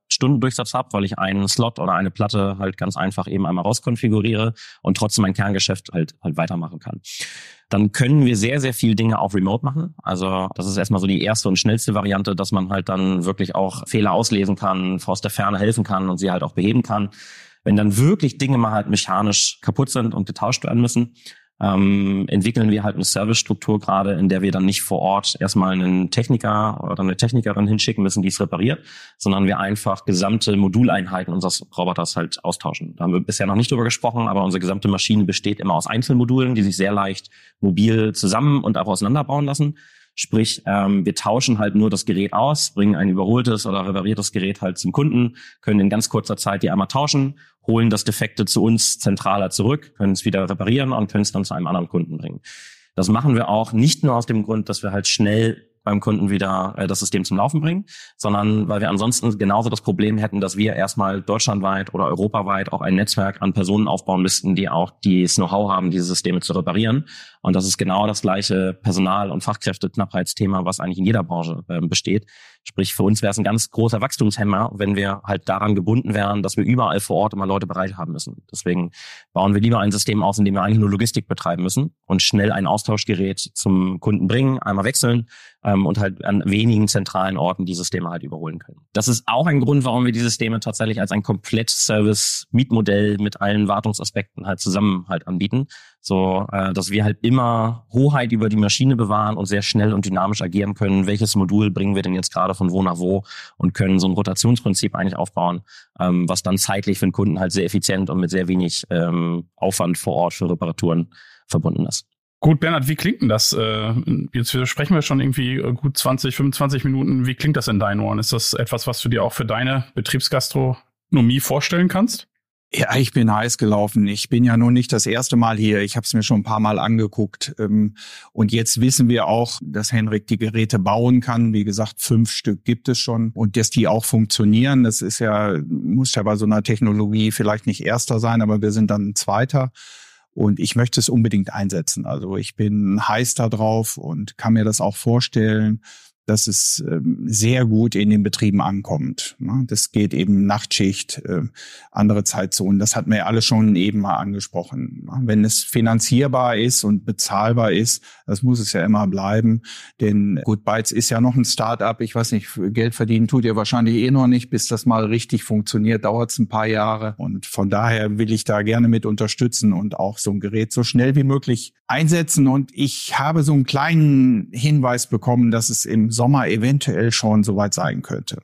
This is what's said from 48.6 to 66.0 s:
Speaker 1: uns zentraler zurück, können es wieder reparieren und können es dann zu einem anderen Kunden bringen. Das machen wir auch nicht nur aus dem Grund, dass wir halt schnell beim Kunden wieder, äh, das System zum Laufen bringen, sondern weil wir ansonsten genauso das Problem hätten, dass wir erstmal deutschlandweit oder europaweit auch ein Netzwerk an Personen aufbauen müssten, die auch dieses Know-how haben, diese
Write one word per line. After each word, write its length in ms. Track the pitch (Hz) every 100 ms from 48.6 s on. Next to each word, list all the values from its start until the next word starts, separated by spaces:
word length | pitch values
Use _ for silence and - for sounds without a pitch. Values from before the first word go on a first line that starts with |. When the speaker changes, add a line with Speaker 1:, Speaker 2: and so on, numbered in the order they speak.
Speaker 1:
uns 340 | 110 117 - -
zentraler 520 | - 98 98 101 95
zurück, 440 | - 107 151 - -
können 160 | 98
es 100 | 95
wieder 260 | 107 95 92
reparieren 440 | 90 98 131 131
und 180 | 117 101
können 120 | 104
es 80 | 104
dann 120 | 95
zu 100 | 95
einem 140 | 82 82
anderen 220 | 90 85
Kunden 280 | 87 80 80
bringen. 220 | 85 - - - - - _ -
Das 140 | 92
machen 260 | 107 143 117
wir 140 | 80
auch 240 | 107 113
nicht 300 | 113 135 -
nur 120 | 147 120
aus 100 | 117
dem 180 | 113
Grund, 260 | 104 110 -
dass 140 | 98
wir 80 | 101
halt 140 | 98 92
schnell 600 | - 104 107 113 - _ _
beim 160 | 107 101
Kunden 320 | 117 107 98
wieder, 420 | 98 95 95 95 -
äh, 100 | 95
das 120 | 95
System 260 | 95 101 92
zum 120 | 95
Laufen 240 | 127 156
bringen, 240 | 156 185 - - - -
sondern 500 | 107 104 107 107 104
weil 140 | 104
wir 80 | 98
ansonsten 480 | 98 113 123 117 104
genauso 320 | 101 104 113
das 120 | -
Problem 360 | - 90 107 107
hätten, 240 | 107 101
dass 160 | 95 95
wir 160 | 107
erstmal 480 | - 95 - 98 98
deutschlandweit 720 | 95 107 - 101 95 98 95
oder 120 | - 76
europaweit 680 | 87 104 110 98 98 98
auch 80 | -
ein 140 | - 92
Netzwerk 460 | 104 - 98 -
an 120 | 98
Personen 340 | 101 92 104 92
aufbauen 360 | 90 - 92
müssten, 320 | 92 - 98 90
die 120 | 98
auch 240 | 82 92 _
dieses 320 | 101 92 90 -
Know-how 340 | 87 98 101
haben, 220 | 95 92
diese 140 | 90